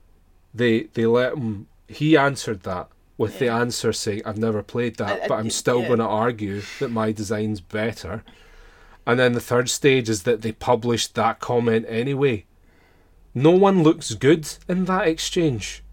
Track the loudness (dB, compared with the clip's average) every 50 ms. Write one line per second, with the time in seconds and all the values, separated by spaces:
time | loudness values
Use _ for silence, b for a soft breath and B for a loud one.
0 | _ _ _ _ _ _ _ _ _ _ -4 0 2 2 2 2 0 -4 -4 -2
1 | 0 2 2 2 2 0 -2 -4 -4 -6 -6 -8 -10 -16 _ _ _ -18 -8 -2
2 | 2 4 4 6 4 2 0 -2 -4 -6 -6 -6 -6 -8 -8 -8 -8 -10 _ _
3 | _ _ _ -4 -4 -4 -2 -2 0 0 2 2 0 0 -2 -2 -2 -2 -2 -2
4 | -4 -6 -6 -6 -6 -8 -6 -2 -2 -2 -2 -2 -4 -6 -4 -4 -4 -4 -4 -4
5 | -4 -4 -4 -4 -2 -2 -2 -2 -2 -4 -4 -2 0 0 2 2 2 2 2 2
6 | 2 2 0 0 0 0 -2 -2 -4 -6 -6 -6 -8 -10 -8 -6 -6 -4 -2 -2
7 | -2 -2 -2 -4 -4 -4 -4 -4 -2 -4 -4 -6 -8 -8 -6 -4 -4 -4 -6 -8
8 | -10 -12 -12 -12 b b b b b b b b b b b b b b b b
9 | _ 0 2 4 4 2 2 0 -2 0 0 0 0 0 -2 2 2 4 4 4
10 | 2 0 -2 0 0 0 0 0 -2 -6 -8 -4 0 0 0 2 2 0 0 0
11 | -2 -4 -2 0 0 0 0 -2 -4 -2 0 0 2 2 2 2 0 -2 -4 -4
12 | -4 -2 -2 0 0 0 0 -2 -6 _ b b b b b b b b b b
13 | b b b b -20 -12 -2 2 4 4 6 6 6 4 6 6 6 4 4 2
14 | -2 -8 -6 0 2 4 4 2 0 -4 -14 -12 -8 -4 -4 -2 0 0 0 0
15 | 0 0 -2 -2 -4 -4 -2 0 0 0 0 -2 -6 -10 -12 -14 -18 -20